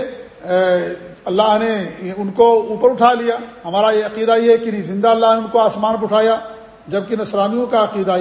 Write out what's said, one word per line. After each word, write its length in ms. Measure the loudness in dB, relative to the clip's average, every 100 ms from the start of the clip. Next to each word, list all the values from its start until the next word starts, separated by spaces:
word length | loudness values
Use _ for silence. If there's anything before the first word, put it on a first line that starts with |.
| 0 -10 -18 -14
اے، 500 | -2 0 2 0 -2 -8 -16 -12 -4
اللہ 320 | 0 2 2
نے 240 | 0 -4 -6 -10 -10 -8
ان 140 | -4
کو 340 | 2 4 4 0
اوپر 200 | 0 0
اٹھا 240 | 4 2
لیا۔ 220 | 2 -2 -4 -8 -16 -4
ہمارا 260 | 0 2
یہ 140 | 0 -2
عقیدہ 320 | -2 0 2
یہ 140 | 4
ہے 60 | 2
کہ 140 | 2
نہیں، 120 | -6
زندہ 240 | -6 0 2
اللہ 180 | 4 4
نے 120 | 2
ان 100 | 0
کو 80 | 0
آسمان 360 | 0 0 -2 -2
پر 60 |
اٹھایا، 360 | 0 2 2 0 -4 -16 -20 -20 -8
جبکہ 280 | -6 -4 -6
نصرانیوں 520 | -4 -2 -2 -2 0
کا 160 | 0
عقیدہ 340 | 0 -2 -2 -2